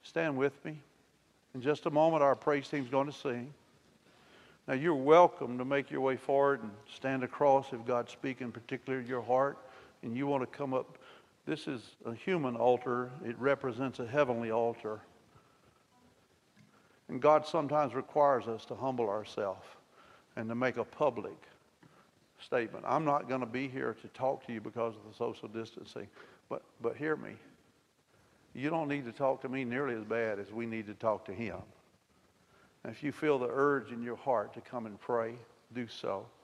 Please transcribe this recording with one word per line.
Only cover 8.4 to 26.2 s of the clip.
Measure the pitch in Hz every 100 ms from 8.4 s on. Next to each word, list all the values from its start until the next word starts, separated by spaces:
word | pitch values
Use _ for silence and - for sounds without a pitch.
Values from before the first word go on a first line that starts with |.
| 123
particularly | 113 - 131 - 131
to | 120
your | 127
heart | 110 127 139 143 - - - -
and | 117 117
you | 143
want | 139
to | 123 -
come | 143
up. | 131 - - - - - _ -
This | 151 -
is | 131 107 - 117
a | 117
human | - 185 135 117
altar. | 120 123 135 123 123 139
It | 143 117
represents | 127 139 135 113 135 -
a | 120
heavenly | 139 139 117 117
altar. | 110 117 113 107 107 - - _ - _ _ _ _ _ _ _ _ _ _ _ _ - _ _ _ _
And | 131
God | 139 151 -
sometimes | 170 143 147 143
requires | 117 - 151 143 131 107
us | 113 -
to | 113
humble | 127 127 113
ourselves | 101 104 - 101 92 - - _ - - - _ -
and | 113
to | 117
make | 127 117
a |
public | 110 - 151 113 95 98 - - _ _ - - _ _ _ _
statement. | - 127 113 - -
I'm | 135 156
not | 143 127
gonna | 131 120
be | 120 135
here | 131 127 110
to | 110
talk | - 131 139 -
to |
you | 113
because | 110 113 117 104
of | 104
the | 104
social | 117 110 117
distancing, | 110 113 - - - 101 -